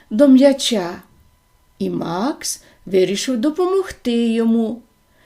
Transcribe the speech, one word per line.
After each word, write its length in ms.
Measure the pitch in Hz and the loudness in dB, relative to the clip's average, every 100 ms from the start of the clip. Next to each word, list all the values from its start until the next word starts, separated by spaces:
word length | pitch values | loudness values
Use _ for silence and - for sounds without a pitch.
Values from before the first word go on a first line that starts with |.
| - | -6
до 180 | 214 285 | 2 6
м'яча, 720 | 262 277 269 - 220 175 190 _ _ _ _ _ _ _ - | 8 6 2 -2 -4 -6 -12 _ _ _ _ _ _ _ -8
і 100 | 190 | -6
Макс 760 | 175 165 175 254 320 - - _ _ - | -6 -6 -4 -4 -6 -10 -12 _ _ -2
вирішив 520 | 190 185 202 - 247 | 0 0 -2 -4 -2
допомогти 920 | 285 302 359 381 370 - 247 233 233 | -2 -2 0 -2 -4 -8 -4 -2 0
йому. 540 | 226 226 226 220 233 _ _ _ _ | 0 0 0 -2 -6 _ _ _ _